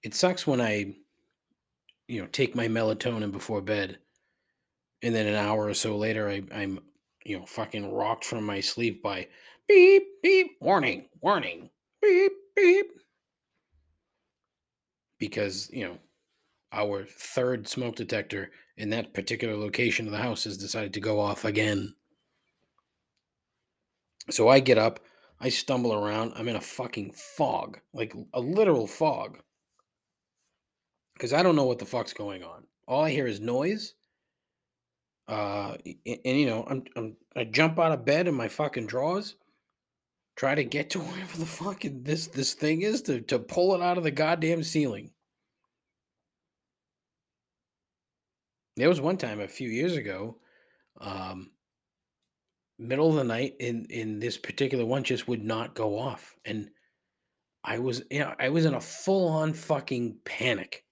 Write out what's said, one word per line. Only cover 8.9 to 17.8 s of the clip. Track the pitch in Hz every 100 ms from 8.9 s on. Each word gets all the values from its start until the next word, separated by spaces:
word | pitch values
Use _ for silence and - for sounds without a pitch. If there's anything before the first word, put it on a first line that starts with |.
| 98
by | 107 95 92 - - - -
beep, | 403 359 392 392 -
beep, | 349 381 349 -
warning, | - 294 269 95 - -
warning, | 165 196 113 87 - _ _ _
beep, | 415 359 392 392 - -
beep. | 370 381 403 - _ _ _ _ _ _ _ _ _ _ _ _ _ _ _ _ _ _ _ _ _ _
Because, | 104 110 101 92 -
you | 131
know, | 92 - _ _ _ _ _ _ _
our | 104 104 101
third | 98 - - - 123 123 98
smoke | -